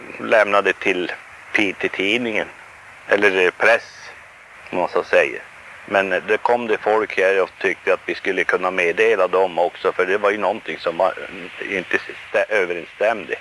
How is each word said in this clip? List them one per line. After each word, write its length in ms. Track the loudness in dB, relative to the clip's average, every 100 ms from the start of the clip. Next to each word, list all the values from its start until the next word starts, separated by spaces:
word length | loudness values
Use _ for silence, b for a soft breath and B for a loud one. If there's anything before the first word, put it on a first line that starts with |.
| -16 -12
lämna 420 | 2 4 4 4
det 180 | 2 0
till 320 | 0 0 -2 -6 -14 -20 -6 -2
Piteå-tidningen, 920 | -2 -2 -6 -2 0 0 0 -4 -6 -10 -20 -20 -20 -20 -2
eller, 380 | 2 4 4 2
eh, 60 |
press, 320 | 4 4 2 0 -16 -20 -20 -20 -20 -20 -20 -8
om 60 | -4
man 120 | -2
så 140 | -2
säger. 380 | 2 2 2 -2 -14 -20 -20 -20 -2
Men, 280 | 0 0
eh, 100 | -2 0
det 100 | 0
kom 300 | 2 0 0
det 100 | -2
folk 400 | 2 2 0 0
här 240 | 2 2
och 80 | 0 -2
tyckte 320 | -2 -2 -2
att 60 | -2 -2
vi 100 | -6
skulle 280 | -4 -2
kunna 280 | 0 0 0
meddela 560 | 0 0 2 2 2 2
dem 320 | 2 0 0
också, 320 | -2 -2 -4
för 140 | 0 0
det 120 | 2
var 140 | 0
ju 60 | 0
någonting 400 | -2 -2 -6 -6
som 180 | -6 0
var, 160 | 0 0 -10 -14 -14 -12 -6
inte 260 | -6 -2 -4
stä-, 480 | -4 -14 -4 -2 0
överensstämde. 840 | 0 0 -4 -8 -2 -2 -2 -6 -12